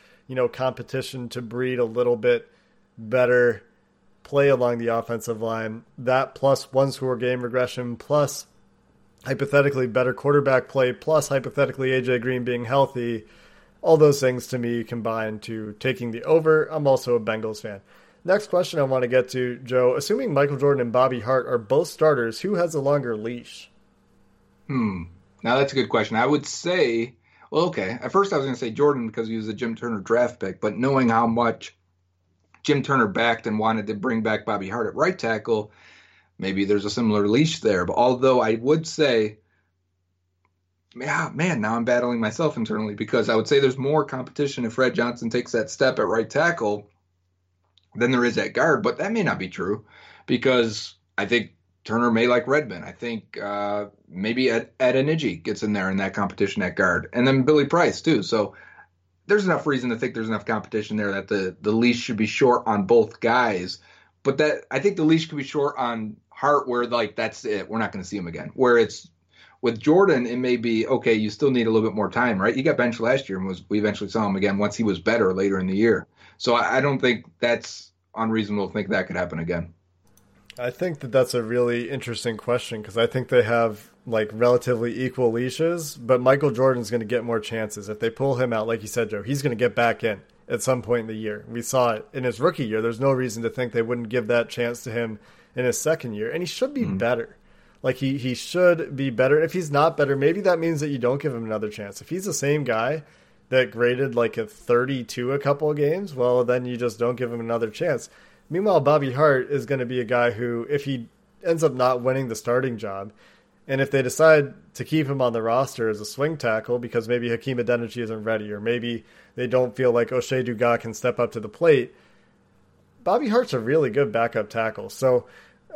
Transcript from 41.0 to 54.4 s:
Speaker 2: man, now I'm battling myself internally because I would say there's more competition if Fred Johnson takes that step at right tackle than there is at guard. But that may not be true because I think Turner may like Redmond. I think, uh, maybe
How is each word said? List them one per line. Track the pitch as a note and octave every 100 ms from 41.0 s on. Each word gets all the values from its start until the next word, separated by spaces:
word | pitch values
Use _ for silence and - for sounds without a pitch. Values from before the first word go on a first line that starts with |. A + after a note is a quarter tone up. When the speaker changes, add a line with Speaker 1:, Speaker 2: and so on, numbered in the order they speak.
| C#3 - A#2
Speaker 2:
man, | A#2+ F3+ C3
now | G#2+
I'm | A#2
battling | A#2 - B2 A#2+
myself | A2 - D#3 A#2+
internally | A2 G#2+ G#2+
because | G2+ G#2+ B2 A2
I |
would | A2 A2
say | C#3
there's | C3+ C3
more | C3+ D3+
competition | D3 C3 B2 - C#3+ C#3
if | A#2
Fred | B2+ B2+
Johnson | F#2+ A#2+ A#2 A#2
takes | A#2+ A#2+
that | A#2 -
step | - C3 B2+
at | G2+
right | A2 G#2+
tackle | C#3 E3+ E3 G#2 G2+ - _ _ _ _ _ _ _ _ _ _
than | G#2+ A#2+
there | C3
is | A#2+ G#2+
at | F#2
guard. | A2 D#3 C3+
But | A2 A#2
that | F#3+
may | A3+
not | D#3+ F#2+
be | F#2
true | - F2+ G#2+ - - - - -
because | B2+ C3 B2+ A2+ G#2+ - - _ -
I | G2+
think | A#2 F#2 _ _ _
Turner | - A2+ A#2+
may | A2+ A#2+
like | B2 A#2+
Redmond. | D3 B2 F2
I | F2+
think, | - A#2+ A2+ - -
uh, | G2+ G2+ G2+ G#2 G#2 - _
maybe | F2 G#2+ A#2+